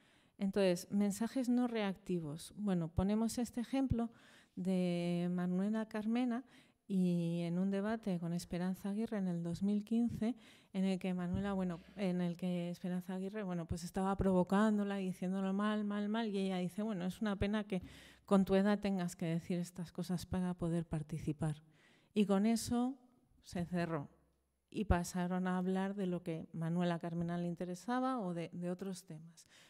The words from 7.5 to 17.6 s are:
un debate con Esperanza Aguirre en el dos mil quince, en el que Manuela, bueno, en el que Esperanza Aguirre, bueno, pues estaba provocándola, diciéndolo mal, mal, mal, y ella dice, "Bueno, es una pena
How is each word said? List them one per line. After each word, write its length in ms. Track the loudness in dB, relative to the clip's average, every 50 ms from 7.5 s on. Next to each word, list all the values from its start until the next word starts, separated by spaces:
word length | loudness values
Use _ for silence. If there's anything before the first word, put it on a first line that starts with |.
| 0 0
un 120 | 0 2
debate 480 | 0 0 0 -2 -2 -2 -2 -2 -2 -2
con 140 | -2 -2 -4
Esperanza 560 | -4 -4 -4 -4 -2 -2 -2 -2 -2 -4 -4
Aguirre 280 | -2 -2 -2 -2 -2 -2
en 100 | 0 0
el 140 | 0 -2
dos 220 | -2 -2 -2 0 0
mil 220 | 2 2 0 0
quince, 500 | 0 2 2 2 2 0 0 -2 -2 -2 -4 -10 -20 -20 -20 -20 _ -2
en 100 | 0 2
el 160 | 2 2 0
que 140 | 0 -2 -2
Manuela, 400 | -2 -2 0 0 0 0 0 0
bueno, 260 | 0 0 -2 -2 -6 -10 -14 -6
en 260 | -2 0 0 2 2
el 140 | 0 0 -2
que 340 | -2 -2 -2 0 0 -2 -4
Esperanza 460 | -6 -6 -4 -4 -4 -4 -4 -4 -6
Aguirre, 280 | -6 -6 -6 -6 -6 -4
bueno, 220 | -4 -4 -4 -2
pues 180 | -4 -4 -6 -6
estaba 320 | -4 -2 0 0 0 2 2
provocándola, 800 | 4 4 6 4 4 4 4 4 6 6 4 2 0 0 -2 -2
diciéndolo 560 | -2 -4 -4 -2 -2 -2 -2 0 0 0 0
mal, 320 | 0 0 0 0 0 -2
mal, 240 | -2 -2 -2 -2 0
mal, 180 | 0 -2 -2 -2
y 120 | 0 0
ella 180 | 0 0 0 0
dice, 260 | 0 -2 -2 -2 -2
"Bueno, 220 | -2 -2 -2 -2
es 160 | -4 -2 -2
una 140 | 0 -2 0 2
pena 260 | 2 2 2 0